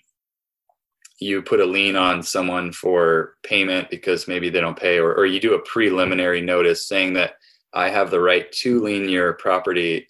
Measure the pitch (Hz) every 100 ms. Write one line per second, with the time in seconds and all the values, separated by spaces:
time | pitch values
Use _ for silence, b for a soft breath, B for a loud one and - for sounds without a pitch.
0 | _ _ _ _ _ _ _ _ _ _
1 | - _ 101 98 - 110 92 98 98 95
2 | 92 87 85 95 90 90 90 - 92 90
3 | 82 82 - _ - 104 95 92 87 87
4 | 98 87 - 90 87 87 82 82 90 87
5 | 82 - 95 95 113 95 - 117 107 92
6 | 92 92 90 87 87 90 85 82 - 98
7 | 92 90 90 - b b _ - 92 101
8 | 92 90 90 90 - - 127 120 107 101
9 | 98 90 87 80 98 92 95 90 85 82